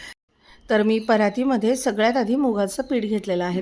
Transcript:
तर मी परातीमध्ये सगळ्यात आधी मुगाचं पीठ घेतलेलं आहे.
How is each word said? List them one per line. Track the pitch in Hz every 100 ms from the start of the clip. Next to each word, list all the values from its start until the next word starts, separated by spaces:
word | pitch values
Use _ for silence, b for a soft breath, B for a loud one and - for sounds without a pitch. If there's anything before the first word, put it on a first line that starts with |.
| B - _ _ b b -
तर | 220
मी | 214 220
परातीमध्ये | 220 220 208 202 254 254 220 262
सगळ्यात | 262 208 220 254
आधी | 214 254
मुगाचं | 269 208 196 -
पीठ | 269 254
घेतलेलं | 214 214 196 180
आहे. | 175 180